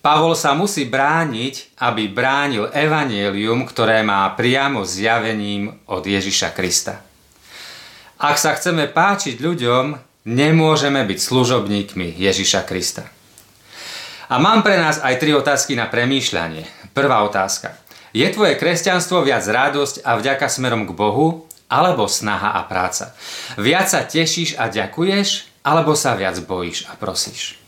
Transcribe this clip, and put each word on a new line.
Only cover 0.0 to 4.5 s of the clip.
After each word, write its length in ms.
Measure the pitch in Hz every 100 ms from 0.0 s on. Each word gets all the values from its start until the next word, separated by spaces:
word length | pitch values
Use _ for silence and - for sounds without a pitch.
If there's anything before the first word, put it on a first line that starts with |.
Pavol 320 | 147 156 165 160
sa 160 | 151 143
musí 300 | 202 175 135
brániť, 880 | 131 139 165 160 113 127 - - _
aby 260 | 123 113 107
bránil 600 | 95 127 139 143 113 104
evanjelium, 960 | 143 151 151 143 104 101 98 107 120 127
ktoré 320 | - 110 110 107
má 240 | 98 98
priamo 540 | - 120